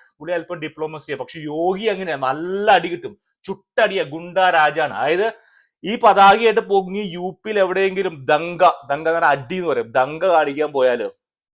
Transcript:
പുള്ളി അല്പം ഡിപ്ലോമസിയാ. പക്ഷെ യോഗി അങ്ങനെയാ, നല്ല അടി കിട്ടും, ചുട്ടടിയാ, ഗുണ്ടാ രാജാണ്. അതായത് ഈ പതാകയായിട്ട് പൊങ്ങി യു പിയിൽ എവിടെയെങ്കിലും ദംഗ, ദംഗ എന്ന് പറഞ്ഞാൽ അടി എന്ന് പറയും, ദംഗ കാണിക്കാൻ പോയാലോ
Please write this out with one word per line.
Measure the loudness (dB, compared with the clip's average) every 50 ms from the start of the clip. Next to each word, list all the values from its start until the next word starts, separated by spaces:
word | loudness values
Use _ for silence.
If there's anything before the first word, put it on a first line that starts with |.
| _ _ _ -14
പുള്ളി | -8 -6 -6
അല്പം | -6 -6 -8 -10
ഡിപ്ലോമസിയാ. | -10 -10 -10 -8 -8 -8 -8 -10 -10 -12 -10 -10
പക്ഷെ | -10 -10 -12 -14 -12
യോഗി | -10 -8 -4 -2 -2 -2 -2 -2 -2
അങ്ങനെയാ, | -4 -4 -4 -4 -6 -6
നല്ല | -4 -2 -4 -4 -4 -6 -6 -6 -2 2 2
അടി | 2 2 2 -2
കിട്ടും, | -8 -8 -10 -12 -16 _ _ _ _ _ -12
ചുട്ടടിയാ, | -12 -12 -12 _ _ _ 0 0 0 0 -2
ഗുണ്ടാ | -4 -6 -8 -12 -12 -6 -2 0 2 4
രാജാണ്. | 4 4 2 2 2 0 -2 -2 -2
അതായത് | -2 -2 0 0 0 -2 -2 -4 _ _ _ _ _ _ _ _ _ -8
ഈ | -6 -2
പതാകയായിട്ട് | 2 4 4 6 8 8 8 8 6 4 2 2 2
പൊങ്ങി | 0 2 0 0 0 0 -4 -6
യു | -6 -6 -8 -8 -8 -8 -10 _ -8
പിയിൽ | -2 0 2
എവിടെയെങ്കിലും | 2 2 2 0 0 0 0 -2 -4 -4 -6 -4 0
ദംഗ, | 2 2 2 2 -2 0 4
ദംഗ | 4 4 4 2 -4 -6
എന്ന് | -4 -2 -2 -2
പറഞ്ഞാൽ | 0 2 2 2
അടി | 2 0 -2 -6 -6
എന്ന് | -4 -2 -2
പറയും, | -2 -2 -2 -2
ദംഗ | 0 0 0 0 -2 -2 0
കാണിക്കാൻ | 2 2 2 2 0 0 -2 -4 -2
പോയാലോ | 0 2 2 2 2 0 -4 -6 -10 _ _ _ _ _ _ _ _